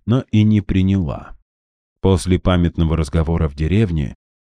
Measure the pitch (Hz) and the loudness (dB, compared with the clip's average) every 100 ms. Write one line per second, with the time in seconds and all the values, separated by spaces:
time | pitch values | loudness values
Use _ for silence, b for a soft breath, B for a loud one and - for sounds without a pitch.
0 | - 127 - 107 107 107 - 98 95 98 | -4 -2 0 2 2 2 0 0 2 0
1 | 80 55 - - _ _ _ _ _ _ | -2 -6 -12 -20 _ _ _ _ _ _
2 | 95 92 90 90 - 90 85 - 82 78 | 0 0 2 0 2 2 0 0 0 0
3 | 78 82 78 82 78 71 78 95 110 82 | -2 -2 -2 0 -2 -2 -2 0 0 -2
4 | 69 - _ _ _ | -6 -8 _ _ _